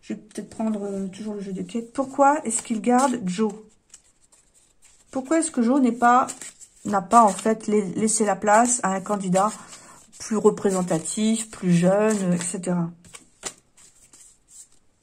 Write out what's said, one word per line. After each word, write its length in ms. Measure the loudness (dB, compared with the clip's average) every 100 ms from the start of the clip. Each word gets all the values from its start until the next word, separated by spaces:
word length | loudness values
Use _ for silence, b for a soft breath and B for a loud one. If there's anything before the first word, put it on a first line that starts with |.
Je 100 | -12
vais 80 | -12
peut-être 300 | -12 -16 -12
prendre, 320 | -6 -6 -4
euh, 260 | -6 -8 -8
toujours 260 | -10 -10
le 60 | -10
jeu 120 | -10
de 100 | -10
quêtes. 300 | -8 -10 -8
Pourquoi 520 | -6 -4 2 2 2
est-ce 180 | -2 -6
qu'il 180 | -6 -4
garde 400 | 2 2 2 0
Joe ? 300 | -4 -2 -4 -4 -16 _ _ -20 _ _ _ _ _ _ _ _ _ _ _
Pourquoi 280 | -8 -2 0
est-ce 120 | 0
que 120 | 0
Joe 180 | 2 2
n'est 120 | 2
pas, 340 | 2 4 4 2 -6 -18 -20 -20 _
n'a 160 | -4 -4
pas, 220 | 4 6
en 60 | 6
fait, 400 | 4 -2 -2 0
la-, 120 | 0
laissé 460 | 0 -2 0 0 0
la 100 | 0
place 440 | 4 4 4 0
à 100 | -2
un 80 | -2
candidat 520 | -4 -4 0 2 0 B B B B B B -16
plus 180 | -6 2
représentatif, 1120 | 2 2 0 0 0 -2 -4 -2 0 0 -4
plus 220 | -4 2
jeune, 460 | 4 4 4 2 0
euh, 80 | 0
et 60 | -2
cetera ? 520 | -4 -6 -4 -2 -4 -8 -20 -20 _ _ -16 -16 _ _ -20 _ _ -20 -20 _ _ -20 -20 _ _ _